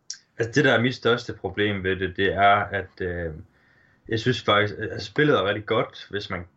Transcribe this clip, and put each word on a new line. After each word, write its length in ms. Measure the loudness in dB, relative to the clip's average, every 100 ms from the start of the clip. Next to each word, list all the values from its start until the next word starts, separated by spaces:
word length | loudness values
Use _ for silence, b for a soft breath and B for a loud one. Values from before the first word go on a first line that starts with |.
| -16 B B -6
Altså, 140 | -2 2
det, 100 | 4
der 80 |
er 80 | 4
mit 140 | 2 0
største 380 | 0 0 -2
problem 500 | -10 -6 -2 0 0
ved 120 | -2 -2
det, 220 | -2 0
det 160 | 0
er, 220 | 4 4 4
at... 460 | 2 -4 -6 -8
Øh, 320 | -8 -6 -8 -10 -16 b b b b b -6
jeg 100 | -2
synes 240 | 0 0
faktisk, 320 | 2 4 2 -2
at 220 | -8 -8
spillet 340 | -4 2 4 4
er 100 | 2
rigtig 200 | -2 0
godt, 420 | 0 -2 -6 -10
hvis 200 | -8 -6
man 180 | -8 -10